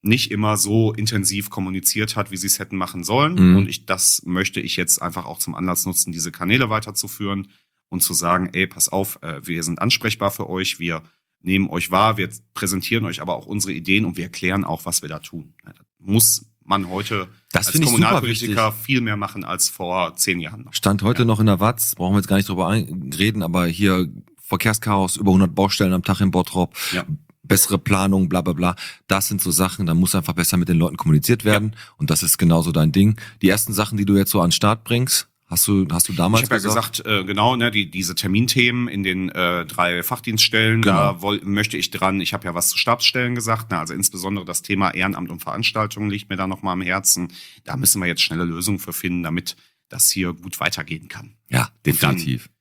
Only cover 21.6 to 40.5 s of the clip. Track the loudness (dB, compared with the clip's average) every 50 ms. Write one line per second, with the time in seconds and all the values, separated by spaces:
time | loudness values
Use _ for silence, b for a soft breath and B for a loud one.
21.6 | 2 0 0 0 -4 -4 -2 -2 0 2 2 2 2 2 2 2 2 0 -2 -2
22.6 | 0 0 0 0 -2 -2 -8 -10 -8 -8 -2 0 0 0 0 -2 -4 -2 0 0
23.6 | 0 0 0 2 2 2 4 2 0 -2 -4 -14 -20 _ _ _ -6 -6 -4 0
24.6 | 0 0 0 0 -2 0 0 0 0 -2 -2 0 4 4 6 6 4 4 2 0
25.6 | 0 0 2 0 0 2 2 0 0 0 0 2 2 2 2 0 0 0 0 0
26.6 | 0 0 B B B B B -4 -4 -4 -8 -10 -10 _ _ _ _ 2 2 2
27.6 | 4 2 0 -2 2 2 2 4 4 4 4 4 2 2 2 0 0 0 0 0
28.6 | 0 0 0 B B B B B B 0 0 0 0 -2 -4 -2 -2 -2 0 0
29.6 | 0 0 0 -2 0 2 4 4 4 4 2 0 0 0 -2 0 0 2 2 0
30.6 | 2 4 4 4 2 2 0 -2 2 4 4 4 6 4 2 2 4 2 2 4
31.6 | 2 -2 -6 B B B B _ -2 0 0 0 2 0 0 4 4 4 6 4
32.6 | 4 2 2 4 4 4 6 6 4 4 4 B B B B B 4 4 4 4
33.6 | 0 -2 0 -2 -2 -2 0 -2 2 4 4 4 4 2 2 2 2 2 2 2
34.6 | 2 2 2 0 _ -2 0 0 2 0 0 -2 -2 _ _ _ _ _ -2 0
35.6 | 2 2 4 2 2 2 0 0 0 0 0 0 2 4 4 2 2 2 0 0
36.6 | 2 2 0 0 0 -2 -6 -8 -2 0 -2 0 0 -2 0 2 2 2 4 2
37.6 | 0 0 0 0 -2 -2 -4 -6 -6 -4 -4 -4 -2 2 2 2 2 2 2 2
38.6 | 2 2 2 0 -4 -2 -4 -4 -2 -2 -2 -2 -4 -4 -2 0 0 0 0 -2
39.6 | -4 -6 -2 0 0 0 0 -2 -4 -4 -6 -6 -4 -6 0 0 0 2